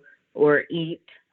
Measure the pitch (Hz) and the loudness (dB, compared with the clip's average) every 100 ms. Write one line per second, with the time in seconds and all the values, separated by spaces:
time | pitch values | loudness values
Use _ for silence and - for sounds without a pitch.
0 | _ _ _ - 147 147 - 170 165 165 | _ _ _ 0 2 2 -2 -6 -6 -10
1 | _ - _ | _ -20 _